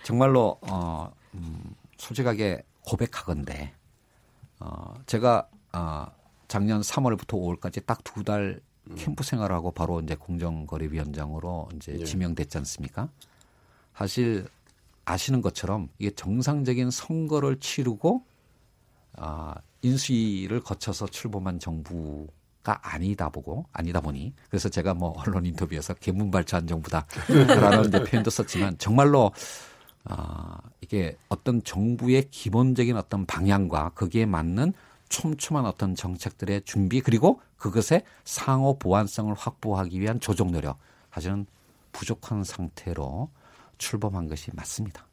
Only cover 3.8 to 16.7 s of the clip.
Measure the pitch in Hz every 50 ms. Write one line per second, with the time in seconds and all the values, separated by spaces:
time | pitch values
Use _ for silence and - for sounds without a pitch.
3.8 | _ _ _ _ _ _ _ _ _ _ _ _ - - _ - - - - -
4.8 | 87 95 - 127 135 - 117 110 120 123 117 101 - - - - _ _ - 87
5.8 | 85 80 76 73 - - - _ _ _ _ _ _ - - 101 101 107 107 107
6.8 | 104 - - 147 135 120 110 90 - - 113 92 90 87 87 - - 90 - 101
7.8 | - - 113 - - - - 107 92 110 104 104 101 95 - - - _ _ _
8.8 | - - 85 82 82 156 143 - 135 - 131 113 104 95 90 85 85 87 - -
9.8 | 82 85 87 82 82 78 78 - - - 87 82 85 82 80 78 76 73 80 78
10.8 | 78 76 78 78 73 73 71 76 73 76 78 80 85 87 90 80 76 - 82 76
11.8 | - 76 73 82 82 78 - 92 90 85 85 85 73 - - 78 67 - - -
12.8 | 69 67 - 95 127 - - - - _ _ _ _ _ _ _ _ _ _ _
13.8 | _ _ - - 101 95 - 123 120 117 110 95 - - _ _ _ _ _ _
14.8 | _ _ _ _ - - 87 92 - - 135 123 104 92 - - - 90 104 107
15.8 | 80 67 _ - 104 101 - - - 92 104 127 127 143 151 147 135 127